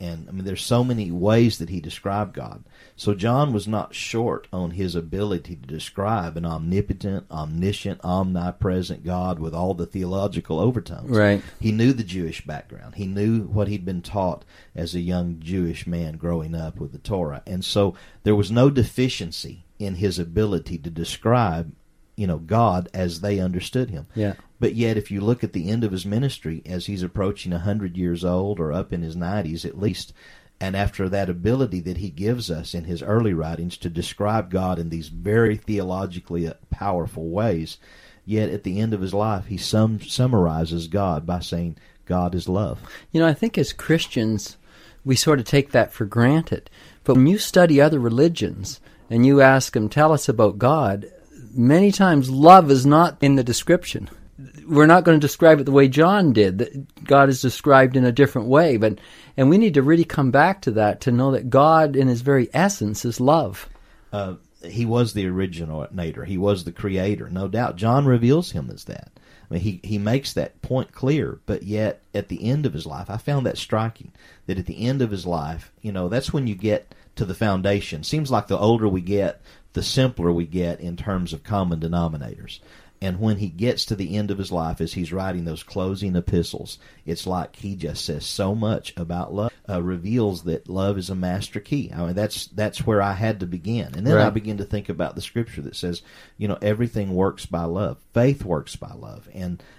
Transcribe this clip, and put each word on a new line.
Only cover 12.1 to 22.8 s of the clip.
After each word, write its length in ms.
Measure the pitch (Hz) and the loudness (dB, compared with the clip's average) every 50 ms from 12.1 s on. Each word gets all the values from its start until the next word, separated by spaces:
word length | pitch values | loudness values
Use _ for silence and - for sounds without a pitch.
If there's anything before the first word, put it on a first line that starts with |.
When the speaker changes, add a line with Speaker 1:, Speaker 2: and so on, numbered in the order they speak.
| 92 92 85 80 - - - | -6 -6 -6 -6 -8 -10 -12
Speaker 1:
background. 480 | 73 73 67 - - - - - - - | -12 -12 -12 -14 -16 -20 -20 -20 -16 -12
He 120 | 101 98 | -10 -8
knew 340 | 92 98 101 104 113 113 110 | -6 -4 -2 0 0 0 0
what 240 | 98 - 101 107 101 | -2 -2 -2 -2 0
he'd 180 | 98 104 95 87 | -2 -4 -6 -6
been 180 | 95 92 87 | -6 -6 -8
taught 420 | - - 104 101 92 90 78 - - _ - - - _ - | -8 -6 -4 -2 -2 -2 -4 -6 -10 _ -20 -20 -20 _ -10
as 180 | 82 85 82 87 | -10 -8 -6 -6
a 60 | 90 | -4
young 400 | 87 90 90 90 87 85 85 80 | -4 -2 -2 -2 -2 -4 -6 -8
Jewish 440 | 80 85 95 92 87 82 80 - - | -8 -6 -4 -2 -2 -4 -4 -6 -8
man 320 | 87 85 85 82 78 80 | -6 -6 -6 -6 -6 -8
growing 380 | 78 85 87 85 80 78 80 82 | -8 -6 -4 -4 -4 -4 -6 -8
up 240 | 82 80 80 - - | -8 -8 -8 -10 -10
with 140 | 73 69 | -12 -12
the 60 | - 73 | -14 -12
Torah. 440 | - - 104 90 85 73 71 - - | -8 -6 -4 -4 -4 -6 -8 -10 -12
And 200 | - 92 92 92 | -10 -8 -8 -6
so 300 | - - 104 101 95 90 - - - - - | -2 0 0 0 0 -2 -6 -14 -20 -14 -4
there 140 | - 104 107 | 0 0 2
was 160 | 101 98 92 | 2 2 2
no 180 | 113 120 135 143 | 4 4 4 4
deficiency 960 | 139 127 113 - - 127 127 131 - - 92 82 - - - - - - - _ _ - | 4 2 0 0 0 -2 -2 -2 -2 -6 -10 -10 -10 -12 -14 -14 -16 -18 -20 _ _ -10
in 160 | 104 95 92 | -8 -8 -4
his 240 | 85 104 95 82 90 | -2 -2 -2 -2 -4
ability 580 | 85 82 82 104 107 104 92 82 - - 87 78 | -6 -4 -2 0 0 0 0 -4 -4 -6 -10 -10
to 120 | 71 85 | -10 -10
describe, 800 | 80 82 82 - - - - 110 120 123 113 87 80 82 82 80 - _ _ _ _ _ _ _ _ | -8 -8 -8 -8 -8 -4 0 0 2 2 2 0 -2 -4 -6 -10 -12 _ _ _ _ _ _ _ _
you 120 | - 101 90 | -6 -4 -2
know, 100 | 80 78 | -4 -4
God 500 | 82 80 104 117 117 104 90 90 | -4 0 2 2 2 2 2 0